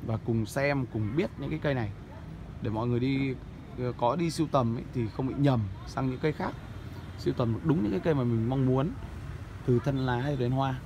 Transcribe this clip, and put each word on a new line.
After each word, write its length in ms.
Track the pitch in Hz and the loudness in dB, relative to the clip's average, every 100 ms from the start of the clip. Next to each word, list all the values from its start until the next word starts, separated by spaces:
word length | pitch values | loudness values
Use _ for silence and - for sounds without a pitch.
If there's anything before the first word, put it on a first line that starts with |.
| - | -2
và 120 | 113 123 | -2 2
cùng 200 | 113 107 | 0 0
xem, 400 | 143 143 143 123 | 2 2 2 0
cùng 220 | 113 104 135 | -2 0 0
biết 140 | 202 - | 0 -2
những 120 | 139 | -4
cái 100 | 156 | -2
cây 100 | 156 | 0
này 180 | 131 107 101 - - - - - - | 0 0 -6 -12 -12 -12 -12 -12 -6
để 80 | 107 | -4
mọi 180 | 110 120 | -2 0
người 120 | 120 | 2
đi, 340 | 131 135 135 127 - - - - | 2 0 0 -4 -10 -14 -12 -4
ờ, 140 | 123 120 | -4 2
có 180 | 120 147 | 2 4
đi 140 | 170 | 0
sưu 180 | 156 156 | 0 2
tầm 300 | 143 117 117 | 4 2 0
ấy, 60 | - | -4
thì 140 | 127 110 | -2 -2
không 200 | - 131 | -2 -2
bị 60 | 127 | 4
nhầm 240 | 143 127 101 95 - | 4 4 0 -4 -8
sang 220 | - 131 | -2 -2
những 100 | 127 | 0
cây 120 | 156 | 0
khác, 220 | 147 - - - - - - - - | 0 -4 -6 -10 -12 -10 -12 -12 -2
sưu 140 | 147 | -2
tầm 200 | 139 120 | 2 2
được 60 | 110 | 2
đúng 200 | 117 156 | 2 4
những 80 | 208 | 4
cái 100 | 190 | 2
cây 100 | 175 | 2
mà 100 | 147 | 2
mình 260 | 120 113 113 | 4 2 2
mong 160 | 135 127 | 2 4
muốn 240 | 131 151 - - - - - - - - | 4 2 -4 -10 -10 -10 -10 -10 -6 2
từ 140 | 120 | 4
thân 260 | 143 135 131 | 4 0 0
lá 260 | 120 139 139 | 0 0 0
đến 120 | 120 | 2
hoa. 240 | 131 135 127 | 2 0 -2